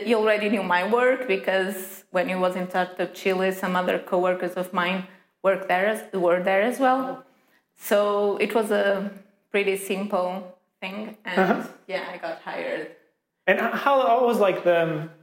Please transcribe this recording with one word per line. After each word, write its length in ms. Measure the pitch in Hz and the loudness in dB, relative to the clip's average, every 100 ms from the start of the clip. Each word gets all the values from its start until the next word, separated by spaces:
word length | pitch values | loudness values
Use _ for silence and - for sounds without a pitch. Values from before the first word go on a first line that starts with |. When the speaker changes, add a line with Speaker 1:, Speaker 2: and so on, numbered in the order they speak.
| 208 | 2
Speaker 1:
he 100 | 220 | 2
already 340 | 220 208 208 | 4 2 2
knew 140 | 214 | 0
my 240 | 185 175 196 | 0 0 2
work, 380 | 240 254 262 - | 2 4 2 0
because 760 | 190 190 190 190 202 - - _ | -2 0 0 0 -4 -12 -16 _
when 180 | 185 175 | -2 -2
he 60 | 185 | 0
was 200 | 180 185 | 0 0
in 140 | 180 | -4
Startup 440 | 185 180 - 175 | -2 -2 -4 -6
Chile, 380 | - 196 185 190 | -2 0 2 0
some 240 | 190 185 185 | 0 -2 0
other 240 | - 185 | 0 -2
coworkers 540 | - 185 185 180 175 | 0 0 2 0 -4
of 200 | 185 180 | -4 -4
mine 340 | 190 175 190 185 - _ _ | -2 -2 -2 -6 -18 _ _
worked 240 | 190 190 - | 0 0 0
there 200 | 180 208 | 0 2
as, 160 | 214 - | -2 -4
were 280 | 190 175 180 | 0 2 2
there 200 | 185 196 | 2 2
as 180 | 226 240 | 2 2
well. 440 | 262 262 262 - - _ _ _ _ _ | 2 2 -2 -8 -14 _ _ _ _ _
So 640 | - 208 208 208 202 196 | 0 2 4 2 0 0
it 160 | 214 233 | 0 0
was 160 | 214 | 2
a 400 | 202 202 196 202 - - _ _ | 2 2 0 -4 -10 -20 _ _
pretty 260 | 202 196 190 | -2 0 -2
simple 800 | - 190 202 185 180 190 - - _ - | -4 -4 -2 -2 -2 -4 -10 -20 _ -14
thing, 380 | 190 202 220 - 185 | -12 -10 -12 -12 -4
and 140 | 180 | 0
Speaker 2:
Uh-huh. 240 | 180 - - - - | 2 0 -4 -16 -10
Speaker 1:
yeah, 160 | 185 180 | -8 -8
I 40 | 180 | -12
got 240 | 170 160 | -10 -10
hired. 500 | 175 - - 160 208 - _ _ _ _ 180 | -10 -8 -6 -8 -10 -16 _ _ _ _ 0
Speaker 2:
And 120 | 220 | 0
h-, 140 | 220 220 | 0 -2
how, 120 | 277 269 240 | 2 4 4
how 180 | 240 240 | 4 4
was, 140 | 208 | 4
like, 240 | 196 - | 2 2
the, 200 | 175 170 | 2 2
um, 260 | 160 156 160 - | 2 -2 -8 -14